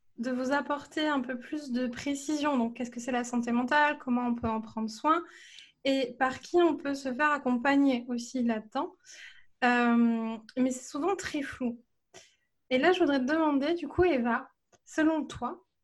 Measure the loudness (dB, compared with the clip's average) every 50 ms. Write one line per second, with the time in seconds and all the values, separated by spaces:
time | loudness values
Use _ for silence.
0 | _ _ _ -8 -6 -4 -4 -2 -2 0 0 -2 0 -2 -4 -6 -6 -8 -4 -2
1 | 0 0 0 -2 -2 -4 -8 -8 -8 -8 -8 -8 -6 -4 -4 -2 -2 -2 -6 -6
2 | -4 -4 -4 -4 -4 -4 -4 0 0 0 2 2 0 -2 -4 -6 -8 -8 -8 -10
3 | -6 -4 -4 -4 -4 -2 -4 -2 -2 0 0 0 0 2 4 4 4 4 2 -2
4 | -4 -2 -2 0 0 -2 -4 -2 -2 -4 -4 -4 -6 -8 -8 -8 -6 -6 -8 -2
5 | 2 2 2 2 0 -8 -18 -20 -20 -20 -20 -20 -20 -20 _ _ -2 0 0 0
6 | 0 -2 -2 -2 -2 -2 -2 -6 -10 0 4 4 4 4 2 0 -2 -4 -4 -4
7 | -4 -6 -2 0 2 2 2 0 0 0 0 2 2 4 4 6 6 4 4 2
8 | -2 -4 -6 -6 -6 -6 -4 -2 0 0 0 -2 -6 -6 -6 -6 -6 -6 -10 _
9 | _ -20 -20 -20 -20 -20 -20 -20 -20 -20 _ 0 2 2 4 4 4 4 6 6
10 | 4 4 2 0 -2 -6 -6 -8 -12 -8 -2 0 0 0 0 -4 -10 -10 -6 -2
11 | 0 0 -2 -2 -4 -6 -6 -6 -6 -6 -8 -6 -6 -6 -6 -8 _ _ _ _
12 | _ _ _ -20 -20 _ _ _ _ _ _ _ _ 0 0 4 4 4 4 4
13 | 4 2 2 2 2 0 2 2 2 2 2 2 2 0 -2 -2 -4 -4 0 2
14 | 4 4 4 2 2 0 0 -2 -4 -8 _ _ _ _ _ _ _ -6 -2 2
15 | 2 2 2 0 -2 -6 -8 -8 -8 -8 -8 -10 _ _ _ _